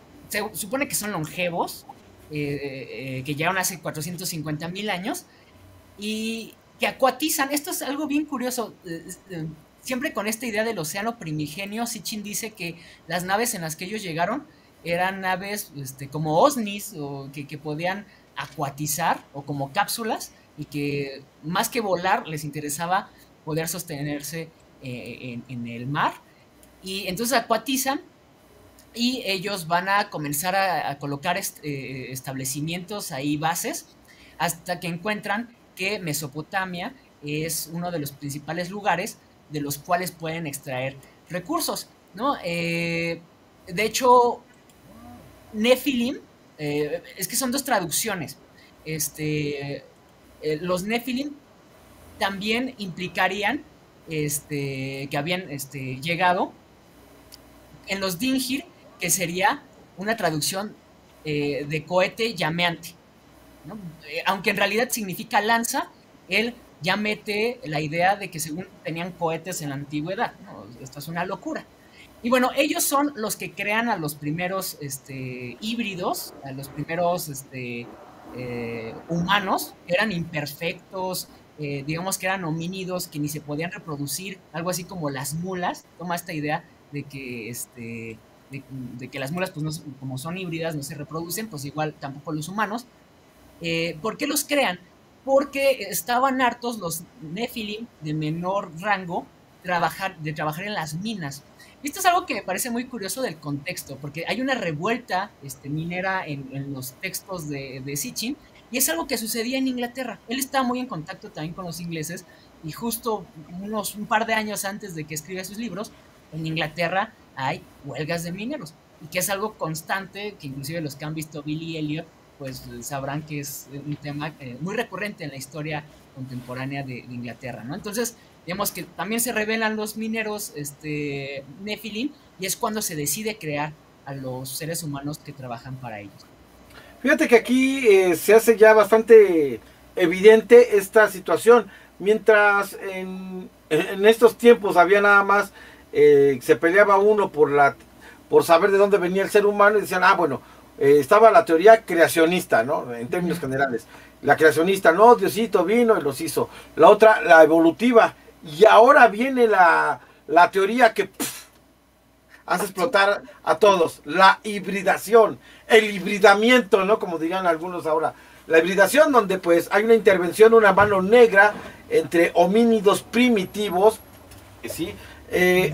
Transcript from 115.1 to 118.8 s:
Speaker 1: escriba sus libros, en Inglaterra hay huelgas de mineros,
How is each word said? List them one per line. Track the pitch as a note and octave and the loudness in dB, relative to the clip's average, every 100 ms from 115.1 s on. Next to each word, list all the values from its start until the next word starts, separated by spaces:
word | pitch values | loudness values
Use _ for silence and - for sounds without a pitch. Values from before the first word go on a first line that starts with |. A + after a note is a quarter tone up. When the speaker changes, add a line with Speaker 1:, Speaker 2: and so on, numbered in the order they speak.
Speaker 1:
escriba | D#3 D#3 F#3 F#3 | -10 -10 -12 -10
sus | G#3 | -10
libros, | A#3 F3+ A3 - - _ _ | -10 -10 -12 -14 -20 _ _
en | D#3 D#3+ | -10 -6
Inglaterra | D#3+ D3+ F3 E3+ F#3 A3+ - _ - | -4 -4 -4 -2 -2 -4 -8 _ -8
hay | C3+ F3+ - - C#3+ | -6 -6 -10 -18 -14
huelgas | C3 D3+ E3+ | -10 -6 -6
de | E3+ | -6
mineros, | F3+ A3 D4+ D#3+ - | -8 -8 -10 -12 -18